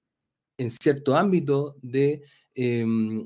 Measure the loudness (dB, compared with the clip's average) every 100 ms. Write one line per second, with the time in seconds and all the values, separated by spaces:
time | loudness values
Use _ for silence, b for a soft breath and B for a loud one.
0 | _ _ _ _ _ -8 -6 -2 0 0
1 | 2 2 4 2 2 0 -2 -8 -4 0
2 | 2 0 -8 b b -4 -2 0 0 0
3 | -2 -4